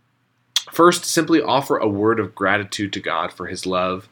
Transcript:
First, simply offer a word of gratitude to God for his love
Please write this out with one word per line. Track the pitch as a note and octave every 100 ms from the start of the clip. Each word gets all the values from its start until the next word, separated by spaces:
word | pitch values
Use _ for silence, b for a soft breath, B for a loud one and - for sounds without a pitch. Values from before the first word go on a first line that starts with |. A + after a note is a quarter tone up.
| _ _ _ _ _ - -
First, | - E3+ F3
simply | - - D#3 D#3+
offer | - B2+ C#3 C#3
a | G#2+
word | G2+ G#2+ A2+
of | G2+ -
gratitude | F#2+ G#2 G2+ - G2+
to | G2+
God | E2 D#2+ F2
for | - F2+
his | F#2 F#2
love | F#2 F#2 F#2 -